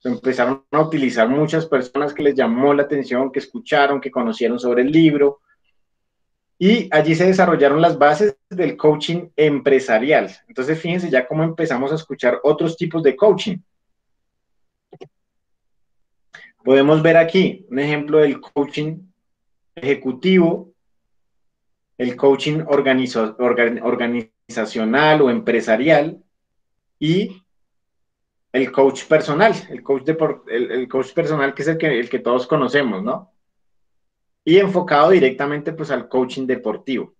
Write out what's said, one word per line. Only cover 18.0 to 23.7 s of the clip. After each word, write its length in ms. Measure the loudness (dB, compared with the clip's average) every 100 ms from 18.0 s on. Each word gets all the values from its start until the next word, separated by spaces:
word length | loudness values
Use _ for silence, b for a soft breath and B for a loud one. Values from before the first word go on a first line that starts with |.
| 0 2
del 220 | 2 0
coaching 580 | -8 -6 -6 -6 -8 -10 -18 _ _ _ _ _ _ -10
ejecutivo, 960 | -2 -2 -2 -4 2 4 4 0 -8 _ _ _ _ _ _ _ _ _ _ _ _ _
el 180 | -8 0
coaching 480 | 2 2 0 -4 0
organizo-, 680 | 0 2 0 0 -2 -4 -2
organ-, 420 | -2 2 0